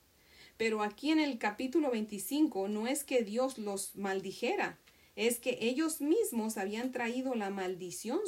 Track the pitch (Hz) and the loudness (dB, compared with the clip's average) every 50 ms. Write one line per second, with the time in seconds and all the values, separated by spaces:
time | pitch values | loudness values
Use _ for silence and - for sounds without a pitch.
0 | _ _ _ _ _ - - - - - - - 226 226 220 214 208 208 208 - | _ _ _ _ _ -20 -20 -20 -20 -12 -4 0 0 2 2 2 0 -2 -2 -2
1 | 277 285 320 311 302 285 262 226 - 208 208 - 254 262 254 339 302 277 240 220 | 0 2 4 4 4 2 0 -2 -2 -2 -2 -2 -4 0 2 2 4 4 2 0
2 | 214 208 208 196 - - 269 294 311 302 - 190 190 202 214 214 220 247 277 311 | 0 -2 -4 -6 -4 0 4 4 4 4 4 0 -2 0 0 0 0 0 0 -2
3 | - - 277 247 226 196 208 240 262 269 262 - 214 208 196 196 - - - - | 0 2 2 2 2 2 0 0 0 0 0 -4 -6 -4 -4 -4 -4 -6 -8 -6
4 | 196 196 190 196 185 190 185 - - 254 403 381 196 175 170 - _ - - - | -4 -2 -2 -2 -4 -6 -6 -2 0 0 0 0 0 -2 -4 -10 _ -20 -20 -20
5 | - - - - 214 240 240 - - 262 240 - 214 233 254 269 320 320 311 - | -20 -14 -4 0 2 2 2 2 0 -2 -2 0 0 0 2 2 0 0 0 0
6 | 277 294 339 466 427 - 247 226 214 220 220 226 190 202 208 226 240 262 - 240 | 2 2 4 4 4 2 0 0 0 0 -2 -2 -2 -2 -2 -2 -4 -2 -2 -2
7 | 233 226 240 254 262 269 254 226 202 196 202 196 190 185 190 170 185 175 170 - | -2 -2 0 0 0 0 0 0 0 -2 -2 -2 -2 -4 -4 -4 -6 -8 -8 -6
8 | - 214 262 370 440 | -4 -2 -2 0 0